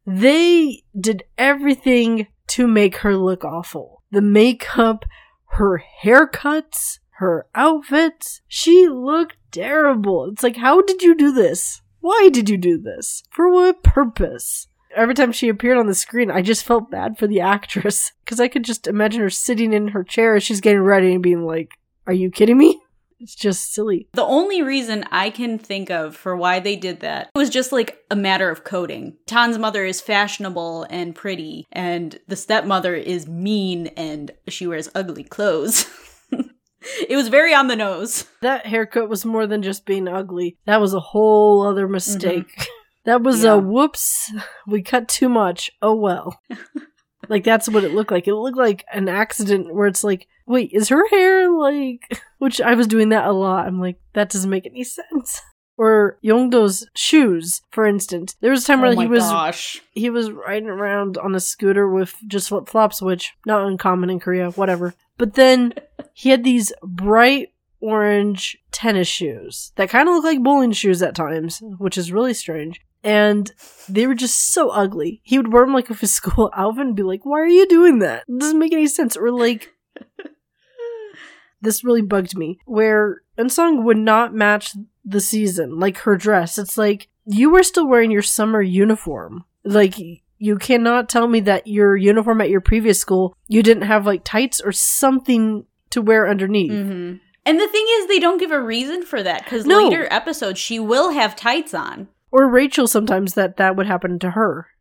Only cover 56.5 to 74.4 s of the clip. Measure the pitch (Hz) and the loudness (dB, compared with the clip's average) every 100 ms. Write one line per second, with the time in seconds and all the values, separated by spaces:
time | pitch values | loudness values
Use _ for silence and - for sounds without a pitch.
56.5 | 240 208 185 233 - - 311 247 170 165 | 2 2 0 -10 -8 2 4 4 0 -4
57.5 | - - - 220 202 - 175 185 - 233 | -8 -8 -2 0 0 -4 -8 -10 -4 0
58.5 | 269 247 269 254 233 226 240 170 170 160 | 0 2 2 4 2 2 2 2 0 -2
59.5 | 175 - - _ 214 240 233 220 214 98 | -6 -12 -14 _ -6 -4 -4 -6 -8 -8
60.5 | 208 220 190 202 202 202 190 196 190 - | -6 -6 -6 -4 -4 -4 -6 -4 -4 -6
61.5 | - 196 196 202 190 180 - 214 196 - | -2 0 2 2 0 -4 -8 -8 -6 -4
62.5 | 202 - 226 214 - 185 180 - - 220 | -6 -2 0 0 0 -4 -4 -6 -10 -2
63.5 | 214 196 185 196 180 180 180 185 180 175 | -2 -2 -2 -2 0 -2 -4 -4 -4 -4
64.5 | 175 190 175 175 - _ - 226 269 262 | -2 -2 -2 -4 -10 _ -4 -2 4 6
65.5 | 254 240 - - - - _ 262 262 247 | 6 2 -4 -16 -20 -20 _ 2 4 4
66.5 | 247 196 - 185 180 196 220 247 277 - | 0 0 -8 -12 -6 2 4 4 2 -4
67.5 | _ _ _ 220 214 208 208 208 190 - | _ _ _ -4 0 0 0 0 -4 -8
68.5 | - _ - 233 196 170 - 160 110 - | -12 _ -6 -2 0 0 -2 -6 -8 -14
69.5 | - - - 190 240 320 349 320 285 254 | -16 -12 -6 0 2 4 2 0 0 2
70.5 | 285 247 202 202 180 175 - 151 160 165 | 2 2 0 0 0 -2 -4 -6 -6 -6
71.5 | - 220 185 196 185 170 190 254 226 - | -10 -14 -8 -6 -6 -4 -2 -2 -4 -8
72.5 | 160 156 175 _ _ 208 208 208 208 202 | -10 -10 -14 _ _ 0 2 4 2 -2
73.5 | - - _ - 196 254 247 247 - | -10 -20 _ -4 0 0 0 -2 -2